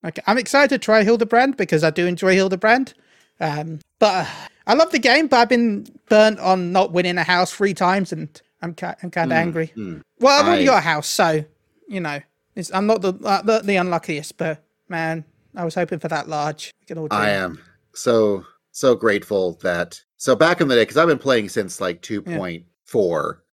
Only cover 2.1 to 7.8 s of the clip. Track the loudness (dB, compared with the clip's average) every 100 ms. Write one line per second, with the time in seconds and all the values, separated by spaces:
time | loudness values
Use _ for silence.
2.1 | 0 2 2 2 0 2 2 2 _ _
3.1 | _ _ _ -6 -6 -8 -12 _ _ 2
4.1 | 2 -4 -10 -18 _ 0 2 4 2 2
5.1 | 2 4 4 4 2 2 -2 -8 -20 _
6.1 | 4 4 2 0 0 0 0 0 0 -2
7.1 | -2 0 2 0 0 -2 0